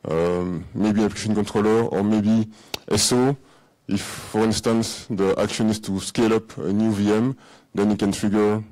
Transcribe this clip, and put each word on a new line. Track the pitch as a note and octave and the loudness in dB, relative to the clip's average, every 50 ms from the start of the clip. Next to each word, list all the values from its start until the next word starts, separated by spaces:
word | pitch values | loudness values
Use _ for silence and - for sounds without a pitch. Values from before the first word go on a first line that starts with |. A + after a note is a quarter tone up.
| - | -4
um, | - D#2 E2 E2+ F2 F2 F2+ F2+ F2+ F2+ D#2 - - - | -2 -2 0 0 0 0 -2 -2 -4 -6 -8 -10 -10 -6
maybe | F#2+ G2+ G#2+ G#2 G#2+ A2 | -2 -2 0 2 2 0
application | G2+ - - - G#2+ G#2+ | 0 -2 -4 -4 -2 -2
controller | G#2 G#2 - - G#2+ G#2 G#2+ A2 A2+ A#2 | -2 -2 -2 -2 0 2 2 2 2 2
or | - - F2+ | 0 -2 -2
maybe | G2+ G#2 G#2+ G#2+ G2+ G#2+ A2 A2+ A2 A2 - - - - - - - - | 0 0 0 2 2 2 2 2 0 -2 -8 -20 -16 -16 -16 -16 -6 -4
S | - G#2 - - | -2 0 0 2
O. | B2 B2 B2+ C3+ C#3+ - - - _ _ _ _ _ _ _ | 2 2 2 2 0 -2 -8 -20 _ _ _ _ _ _ _
If, | - G2 G2 | -6 -4 -4
for | - - - - - - - A2 A2 | -4 -8 -12 -14 -14 -4 -2 0 2
instance, | A2+ G#2+ - - A#2+ A2+ A2+ A2+ A2+ - - - - | 2 0 0 0 0 0 0 0 -2 -6 -12 -8 -8
the | A#2 F#2 G2 F#2+ F#2+ - | -2 0 2 2 2 2
action | G#2 G#2 - - A2+ A2 | 0 -2 0 0 0 0
is | G#2+ G#2+ | 0 -2
to | - - F#2+ F#2+ | -4 -4 -4 -4
scale | F#2 - - - A#2 A2 A2 | -4 -4 0 2 2 4 2
up | A2 A2 - - - | 2 0 -4 -12 -8
a | D2+ E2+ | -4 -2
new | G2 G#2 A2 A2+ | 0 2 2 2
V | G#2+ G2+ G#2 G#2 | 2 2 2 2
M, | G#2 A2 A#2 C3 C3 - - - - - _ _ _ | 4 2 2 0 -2 -6 -14 -20 -20 -20 _ _ _
then | - G2+ G#2 | 0 0 2
it | G#2 G2 | 2 2
can | A2 G2+ | 0 -2
trigger | G2 - - G#2 G2 G#2+ G#2 G#2 G#2+ A2 A2 - | 0 0 -2 0 2 2 2 2 2 0 -4 -10